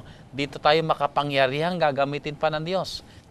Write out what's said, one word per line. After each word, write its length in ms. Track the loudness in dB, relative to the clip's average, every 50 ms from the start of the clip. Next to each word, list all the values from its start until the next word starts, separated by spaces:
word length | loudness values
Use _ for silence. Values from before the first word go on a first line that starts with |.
| 0 -6 -16 -20 -20 -12
dito 280 | -6 -6 -6 -6 -4 0
tayo 200 | 4 4 4 4 4
makapangyarihang 920 | 2 0 0 -2 0 0 -2 -2 0 2 2 2 2 2 0 -2 -2 0
gagamitin 600 | 2 2 2 2 2 0 0 -2 -4 -6 -8 -4
pa 120 | -2 -2 -2
ng 120 | -2 -2 -4
Diyos. 400 | -4 -4 -4 -4 -6 -8 -12 -14 -18 -20 -20 -20 -2